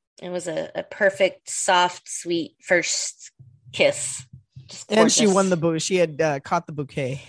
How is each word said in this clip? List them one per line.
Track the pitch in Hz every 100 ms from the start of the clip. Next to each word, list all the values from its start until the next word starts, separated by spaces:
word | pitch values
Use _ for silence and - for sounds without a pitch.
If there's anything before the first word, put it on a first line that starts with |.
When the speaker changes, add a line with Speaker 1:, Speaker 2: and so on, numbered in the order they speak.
| _ _
Speaker 1:
It | 180
was | 180 175
a, | 160 156
a | -
perfect, | - - 196 196 190 - -
soft, | - - 180 180 - -
sweet | - 170 170 151 _
first | - 175 - - - - - - - _ -
kiss. | - 151 - - - - - _ - -
Just | - -
Speaker 2:
And | 214 220
she | - 214
Speaker 1:
gorgeous. | 190
Speaker 2:
won | 190
the | 175
bo-, | 165 160
she | - 185
had, | 160 143
uh, | 156 143
caught | - 175 -
the |
bouquet. | 147 131 - 127 139